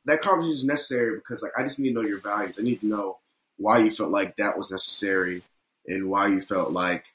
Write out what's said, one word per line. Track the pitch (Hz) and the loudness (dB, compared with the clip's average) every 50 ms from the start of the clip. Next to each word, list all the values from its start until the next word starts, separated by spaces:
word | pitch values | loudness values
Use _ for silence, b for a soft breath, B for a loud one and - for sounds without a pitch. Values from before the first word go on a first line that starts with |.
| _ | _
that | 143 151 156 | 2 2 2
conversation | - 202 190 165 170 165 | 4 2 2 2 2 0
is | 156 135 131 | -2 0 0
necessary | 135 147 143 - - 127 123 117 113 107 | 0 2 2 0 0 0 0 0 0 -2
because, | - - - 120 - | -6 -8 -10 -10 -8
like, | - - - | -8 -6 -4
I | 123 | -4
just | 131 139 135 139 | -4 -2 -2 -2
need | 135 131 | 0 0
to | 117 | 0
know | 117 110 104 | 0 0 -2
your | 101 95 | -2 -4
values. | 98 101 104 107 101 90 82 101 | -2 -2 -2 -2 -2 -4 -4 -2
I | |
need | 110 123 120 95 | -2 -2 -2 0
to | 107 | 0
know | 107 107 104 98 95 95 - _ _ _ _ _ _ _ - | 0 0 0 -2 -4 -6 -10 _ _ _ _ _ _ _ -2
why | 101 107 113 120 | 2 4 6 6
you | - 160 | 6 4
felt | - - 104 92 | 2 0 -2 0
like | 101 101 95 92 - | 2 0 0 0 -2
that | - 101 101 87 | -2 -2 0 0
was | 92 104 - | -2 -6 -6
necessary | 92 90 - - - - 101 98 95 95 92 90 90 90 - _ _ _ _ _ _ _ _ | -4 -2 0 0 0 0 0 0 0 0 0 0 -4 -8 -12 _ _ _ _ _ _ _ _
and | - 92 95 95 92 | -6 -4 -4 -2 0
why | 98 101 101 101 | 0 2 2 2
you | 98 95 | 2 2
felt | - - 104 92 87 78 | 0 0 0 0 0 0
like | 85 90 90 90 87 87 - - | 0 -2 0 0 -2 -4 -6 -14